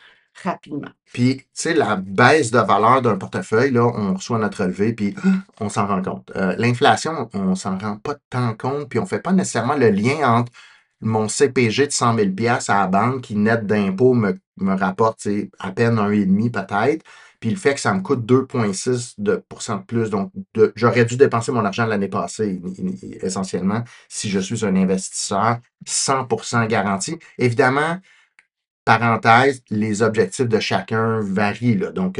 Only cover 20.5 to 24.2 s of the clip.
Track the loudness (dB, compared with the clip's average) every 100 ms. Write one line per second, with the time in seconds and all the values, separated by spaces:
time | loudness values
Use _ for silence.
20.5 | 2 2 4 2 4 2 4 4 4 -2
21.5 | -2 -2 -2 -2 -2 -2 -4 -6 -4 -4
22.5 | -4 -8 -8 -8 -8 -12 -8 -6 -6 -6
23.5 | -4 -2 -2 -6 -16 _ -8